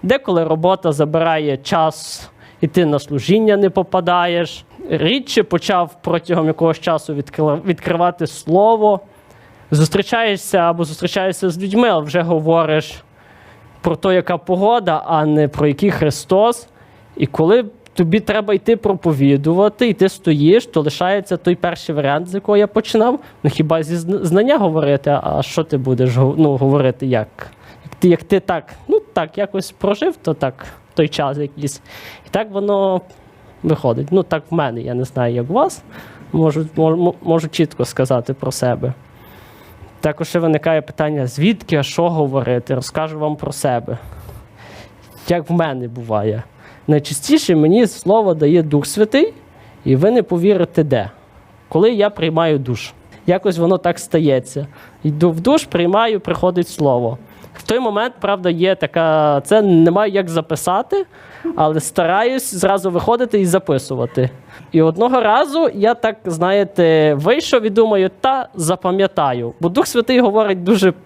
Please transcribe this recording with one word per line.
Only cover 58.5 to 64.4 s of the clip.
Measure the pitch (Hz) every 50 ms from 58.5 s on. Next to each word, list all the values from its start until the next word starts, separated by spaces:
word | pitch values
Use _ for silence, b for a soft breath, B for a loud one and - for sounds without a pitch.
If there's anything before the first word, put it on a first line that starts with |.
є | 170 160 175 185 185
така, | 180 - 143 - 170 165 160 156 156 151 151 143 139 135
це | - 208 220
не | 214 196 175 160 165 170
маю | 175 196 214 214
як | 190 196 190 170
записати, | 165 165 156 - 160 139 - 180 180 202 254 - 392 403 381 _ B B B B B B B 330 B
але | - 156 156 156 156
стараюсь | - - - - 170 165 180 202 226 247 262 262 262 - 208
зразу | 180 185 185 196 196 180 190
виходити | 175 175 - - 233 240 254 240 - 208
і | 190
записувати. | 175 170 190 180 - 147 131 - - 139 127 120 123 - 135 127 127 131 -